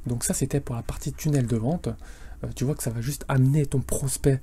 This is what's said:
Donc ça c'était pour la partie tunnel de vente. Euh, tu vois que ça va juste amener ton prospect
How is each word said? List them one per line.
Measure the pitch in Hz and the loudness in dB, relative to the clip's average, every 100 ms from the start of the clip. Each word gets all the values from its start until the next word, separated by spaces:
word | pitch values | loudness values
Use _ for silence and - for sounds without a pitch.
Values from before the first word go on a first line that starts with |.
| - | -4
Donc | 120 | -2
ça | - | 0
c'était | - 131 143 | 0 0 0
pour | - 117 | -2 -4
la | |
partie | - - 147 | -4 -6 -6
tunnel | - 156 143 113 | -2 2 2 4
de | 117 | 2
vente. | 113 170 120 - - - - - | 2 0 -2 -6 -10 -14 -14 -8
Euh, | 123 - | -8 -2
tu | |
vois | 123 | -2
que | 151 | 0
ça | 123 | -2
va | 113 | -2
juste | 120 147 - | -4 -4 0
amener | 135 131 147 139 | 4 6 4 2
ton | 135 | 0
prospect | - - 139 - 143 135 | 0 -2 -2 2 4 2